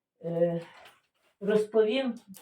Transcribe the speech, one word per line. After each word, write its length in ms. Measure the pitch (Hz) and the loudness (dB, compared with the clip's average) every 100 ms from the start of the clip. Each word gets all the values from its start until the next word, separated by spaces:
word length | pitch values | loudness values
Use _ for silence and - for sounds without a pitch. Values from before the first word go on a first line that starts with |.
| _ _ | _ _
е, 360 | 170 170 170 170 165 - - _ _ _ _ - | -6 0 0 0 -8 -20 -20 _ _ _ _ -10
розповім 760 | 202 214 214 220 220 262 262 - - - | 0 0 2 2 2 2 -2 -6 -12 -4